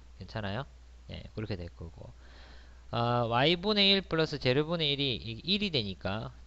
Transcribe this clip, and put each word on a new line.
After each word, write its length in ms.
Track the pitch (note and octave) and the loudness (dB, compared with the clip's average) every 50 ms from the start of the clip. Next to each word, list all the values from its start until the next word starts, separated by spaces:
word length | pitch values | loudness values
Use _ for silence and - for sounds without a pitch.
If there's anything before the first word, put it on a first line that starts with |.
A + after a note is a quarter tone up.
| - - - - | -18 -18 -16 -16
괜찮아요? 460 | F#2 - - A2 G#2 F#2+ G2+ B2 C#3+ - - - - - - - - - | -12 -8 -6 -6 -4 -4 -4 -4 -6 -8 -12 -20 -20 -20 -20 -18 -16 -14
예, 120 | F#2 E2 - - - | -12 -12 -12 -10 -8
그렇게 220 | G#2+ A2 - G#2 | -8 -6 -6 -6
될 120 | F2 F2 E2+ | -6 -8 -10
거고. 420 | - - F2 E2+ - - - - - - - - - - - - - - - - - - - - - | -12 -12 -14 -14 -14 -14 -16 -16 -16 -18 -18 -18 -18 -18 -18 -16 -18 -18 -18 -18 -18 -18 -10 -4 -2
아, 320 | A#2+ A#2+ A#2+ A#2+ A#2+ A#2+ | 0 2 2 2 2 2
Y분의 640 | A2+ A#2 A#2+ C#3 D#3+ F3+ F3 F#3 G#3+ G#3+ G3+ G3 G3 | 2 4 4 6 6 4 4 2 2 4 6 6 6
일 100 | G3 G3 | 6 4
플러스 360 | F3 - E3+ D#3+ D#3+ D3+ D#3 B2 | 2 2 2 2 2 2 0 2
제로분의 540 | - B2+ B2 C#3+ D3+ D#3 F3 E3 D#3 C#3+ | 2 4 4 4 4 2 0 0 0 0
일이 220 | C#3+ C3+ C#3+ C3+ A2+ | 2 2 0 0 0
이, 260 | - - A2+ A2+ A2+ - | -2 -4 -6 -8 -6 -2
일이 260 | - G3+ G3+ G#3 G3 | 0 0 2 2 2
되니까 600 | D#3 B2+ G#2 G2 F#2 - - F#2+ G2 A2 B2 B2+ - - - | 2 0 0 -2 -4 -4 -4 -2 -2 -2 -4 -8 -10 -12 -12